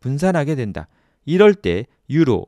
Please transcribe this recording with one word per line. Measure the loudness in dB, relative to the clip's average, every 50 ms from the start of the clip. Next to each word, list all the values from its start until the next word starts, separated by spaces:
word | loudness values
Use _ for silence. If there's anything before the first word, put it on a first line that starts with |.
분산하게 | -8 -8 -4 -2 -2 0 0 0 -2 -2 -4
된다. | -4 -6 -6 -8 -10 -14 -16 _ _ _ _ _ _ _
이럴 | -2 2 4 6 6 4
때 | 2 -2 -4 -4 -4 -6 -10 _ _ _ -4
유로, | 0 2 2 2 2 0 -4